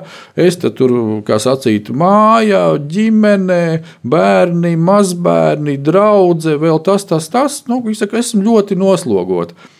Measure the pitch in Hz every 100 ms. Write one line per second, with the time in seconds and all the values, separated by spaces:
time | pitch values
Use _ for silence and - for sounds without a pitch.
0 | - - - - 175 175 123 - 127 123
1 | 110 107 104 107 127 131 120 107 104 123
2 | 175 208 214 226 220 190 170 151 143 185
3 | 220 220 208 202 185 175 170 160 165 -
4 | 120 156 196 190 180 170 170 165 170 208
5 | 190 175 170 165 160 151 147 139 143 185
6 | 214 208 180 170 160 147 165 156 175 196
7 | - 160 160 240 285 - - 247 226 214
8 | 208 226 233 202 208 226 202 185 190 180
9 | - 95 90 90 85 - -